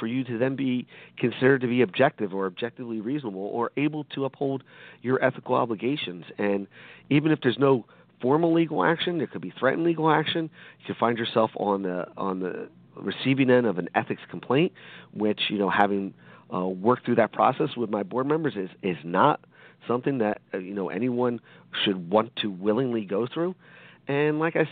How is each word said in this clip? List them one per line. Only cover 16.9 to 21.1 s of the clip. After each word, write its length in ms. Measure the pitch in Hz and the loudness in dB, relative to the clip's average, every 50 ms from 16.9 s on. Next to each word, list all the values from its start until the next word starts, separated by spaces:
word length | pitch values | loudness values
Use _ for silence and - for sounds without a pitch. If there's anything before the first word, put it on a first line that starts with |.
| 123 - - | 2 2 0
through 120 | 123 123 | 0 2
that 140 | 113 110 104 - | 2 2 2 2
process 440 | - 104 113 131 - 156 147 - | 2 2 2 2 2 -2 -4 -2
with 140 | 120 117 101 | -4 -4 -4
my 120 | 110 104 98 | -2 -4 -4
board 240 | 90 104 123 131 | -4 -4 -4 -2
members 280 | 143 151 165 160 139 101 | 0 0 0 -2 -2 -4
is, 140 | 101 92 87 - - - | -4 -8 -8 -10 -6 -4
is 140 | 95 87 73 73 | -4 -4 -4 -6
not 360 | 85 87 92 117 147 - - - _ _ - - - - _ - | -2 2 4 6 6 4 2 -4 _ _ -20 -20 -20 -20 _ -4
something 320 | - 117 123 127 143 139 127 | -4 -2 -2 0 -2 0 0
that, 220 | 110 104 104 - - _ - | 0 0 -2 -4 -8 _ -8
uh, 60 | 95 | -8
you 160 | 92 90 101 | -8 -6 -6
know, 140 | 101 92 78 | -6 -4 -4
anyone 520 | - 95 120 127 | -4 -2 -2 -2